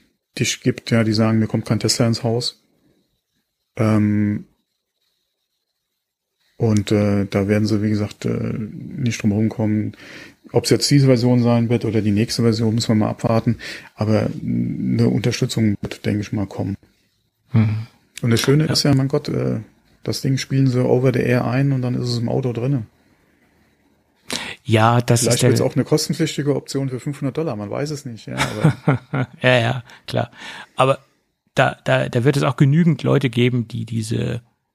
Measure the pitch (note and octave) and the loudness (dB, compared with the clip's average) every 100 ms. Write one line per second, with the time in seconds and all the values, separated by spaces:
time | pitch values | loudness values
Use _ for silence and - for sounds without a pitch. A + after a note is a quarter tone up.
0 | _ _ _ - A#2+ - B2+ A#2 - A#2 | _ _ _ -6 -4 -2 -4 -4 -2 0
1 | A2 G#2+ A2 A2+ G#2+ A2+ - G#2+ A2+ - | 2 2 2 2 0 -2 -2 -2 0 0
2 | A#2 A2+ A#2 A#2 B2 - _ _ _ _ | 0 0 -2 -4 -4 -10 _ _ _ _
3 | _ _ _ _ _ _ _ - A2 G#2+ | _ _ _ _ _ _ _ -2 2 2
4 | G#2 G#2 G#2 G#2 - _ _ _ _ _ | 2 2 0 -2 -8 _ _ _ _ _
5 | _ _ _ _ _ _ _ _ _ _ | _ _ _ _ _ _ _ _ _ _
6 | _ _ _ _ _ - A2+ G#2+ G2 G#2 | _ _ _ _ _ -2 0 2 2 2
7 | G#2 G2+ G2 G2+ G2 G#2+ G#2+ G#2+ G#2+ G#2+ | 2 0 0 -2 0 0 2 0 0 -2
8 | G#2 - A#2+ A#2 A2+ A#2 G#2+ - - - | -4 -6 -4 -4 -4 -6 -8 -12 -12 -4
9 | B2 A2+ G#2+ G2+ A2 - G#2+ G#2+ G#2+ - | -4 -2 0 2 0 0 0 0 -2 -8
10 | - - - - - B2 - A2+ - C#3+ | -18 -20 -20 -20 -4 -2 2 2 4 4
11 | C3+ B2 B2 B2 A#2 A#2+ A#2 A#2+ A2+ G#2+ | 6 4 4 4 4 2 2 0 0 0
12 | G#2 G2+ A#2 - A#2 A2 A2+ A2+ - G#2+ | 2 2 0 2 2 2 2 0 2 2
13 | G#2+ A#2 A#2 A2+ A#2+ A2 - - - - | 2 0 0 2 0 -2 -6 -16 -18 -4
14 | G#2+ G#2+ - - A#2+ A#2+ A#2+ - B2+ A#2+ | 0 2 0 -4 -4 -2 -2 -4 -2 2
15 | A#2 B2 B2 A2+ B2+ - A2 G2+ G#2 - | 2 2 0 -2 -2 0 0 0 -6 -8
16 | A2+ G#2 G2+ A2 G2 - G#2 G2+ _ _ | -4 -4 -4 -4 -6 -6 -6 -8 _ _
17 | _ _ _ _ _ A2+ A2 G#2+ A2+ _ | _ _ _ _ _ 2 2 0 -6 _
18 | _ - A#2+ A2+ - D3 D3+ - D3 C3+ | _ -6 0 2 2 2 2 0 2 2
19 | C3+ D3 - B2 C3 A#2+ G#2+ _ _ _ | 0 -2 -4 -4 -2 -4 -8 _ _ _
20 | - A2 C#3 C3+ - C3+ C3+ B2 B2 B2 | -8 -4 -2 -2 -2 0 2 2 2 2
21 | C3 B2 B2 B2 A#2+ B2 C#3 C3+ B2 B2+ | 2 2 0 0 0 0 0 0 -2 -4
22 | B2 A#2+ A#2 B2+ B2+ A#2 B2 C#3 A2 _ | -2 -2 -2 -2 -2 -2 -2 -2 -4 _
23 | _ _ _ _ _ _ _ _ _ _ | _ _ _ _ _ _ _ _ _ _
24 | _ _ - - - - - A2 A2+ A#2+ | _ _ -12 -10 -10 -12 0 4 4 4
25 | A#2+ A#2+ A2+ A#2 B2 A2+ B2+ - - D3+ | 2 2 2 2 2 2 2 0 0 0
26 | - D#3+ D#3+ - D3 C3 - C#3 C3+ B2 | 0 -2 -4 -2 -2 -2 -4 -6 -4 -6
27 | D3 C#3 C#3 C3+ D#3+ G#2+ G#2 A#2 D3 C#3+ | -8 -6 -6 -4 -6 -6 -6 -6 -6 -8
28 | B2+ A2+ - B2+ C3 G#2+ D3 - - C3 | -12 -14 -12 -6 -6 -2 -2 0 -2 -2
29 | - C3+ B2+ - B2+ B2+ A#2 B2+ - - | -4 -6 -6 -2 2 2 2 -4 -10 -18
30 | - B2 A2+ - - - - - C3 C3+ | -6 -4 -6 -8 -18 -18 -10 0 0 0
31 | _ _ _ _ _ - C3 C3 - C3 | _ _ _ _ _ 0 0 -2 -2 0
32 | C3 B2+ B2+ C#3+ D3 - C#3 D3+ E3+ C#3+ | 0 0 2 2 0 2 4 4 2 2
33 | C3 C3+ C3 A#2 B2 B2 A2+ A#2 A2+ A2+ | 2 0 0 0 0 0 -4 -8 -6 -6
34 | A2 A#2+ B2 A#2+ - _ _ | -4 -4 -4 -6 -12 _ _